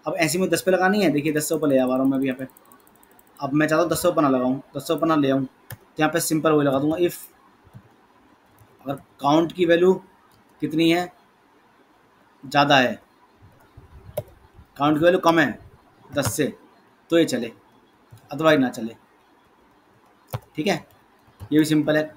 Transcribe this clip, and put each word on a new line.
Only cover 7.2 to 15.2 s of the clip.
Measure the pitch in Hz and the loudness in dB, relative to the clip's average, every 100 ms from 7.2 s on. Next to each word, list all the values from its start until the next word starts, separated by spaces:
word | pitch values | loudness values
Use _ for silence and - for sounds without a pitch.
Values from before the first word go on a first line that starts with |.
| - _ _ _ _ - _ _ _ _ _ _ _ _ _ _ 131 | -20 _ _ _ _ -20 _ _ _ _ _ _ _ _ _ _ -12
अगर | - - _ | -12 -14 _
count | 139 156 165 | 2 2 0
की | 180 170 | -2 2
value | 170 180 185 - _ _ _ _ _ | 4 4 2 -6 _ _ _ _ _
कितनी | 151 156 165 | -6 0 2
है, | 170 180 _ _ _ _ _ _ _ _ _ _ _ _ _ | 0 -4 _ _ _ _ _ _ _ _ _ _ _ _ _
ज़्यादा | 135 143 143 139 | -2 0 4 4
है, | 123 - _ _ _ _ - _ _ - - - - - - _ _ - - - | 2 -2 _ _ _ _ -20 _ _ -20 -20 -20 -12 -12 -12 _ _ -20 -20 -2
काउंट | 147 151 | 0 4
की | |
value | 170 | 4
कम | 180 | 4